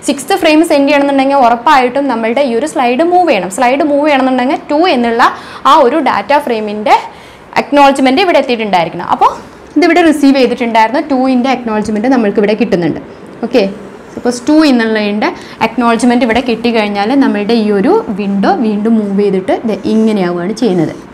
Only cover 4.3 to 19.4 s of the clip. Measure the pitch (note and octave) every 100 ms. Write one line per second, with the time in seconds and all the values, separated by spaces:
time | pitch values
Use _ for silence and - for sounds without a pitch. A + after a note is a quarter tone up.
4.3 | B3+ B3 F4+ - D4+ F4+ C4 A#3 A#3 D4
5.3 | - - - C4 D4+ B3+ D4 C4 G#3+ G3+
6.3 | C#4+ C#4+ A3+ G#3+ G#3 G#3+ F#4+ - - -
7.3 | - - - A#3+ C#4+ C#4 C4+ C4 C4 F#4+
8.3 | D#4+ C4+ A#3+ G#3+ F#3 E3 F3 - B3+ -
9.3 | - - - - - F4 E4 E4+ D4+ C#4
10.3 | C4+ B3 A#3+ A#3+ A3+ A3 C4 D#4 C4+ C4
11.3 | B3+ B3 B3+ A#3+ G#3+ G#3+ G#3 A#3 C4+ G#3+
12.3 | G3+ G3+ G#3+ A#3+ F3+ D#3+ - - - -
13.3 | - A3+ B3+ G3 G3 - - - - A#3+
14.3 | A#3+ - D4+ D#4 B3 A3+ A3 G#3 G#3 C#4
15.3 | F4 - - A3+ A3+ A#3+ A3+ B3 B3 B3
16.3 | A3 C4 A3+ A#3+ A#3 G#3 G3+ G#3 C#4 A#3+
17.3 | G#3+ G#3 A#3 G#3 G3+ G#3 G#4 A4+ G3 G3+
18.3 | G3 A3 F#4+ A3 G#3 G#3+ A3+ G3+ G3 G3+
19.3 | F#3+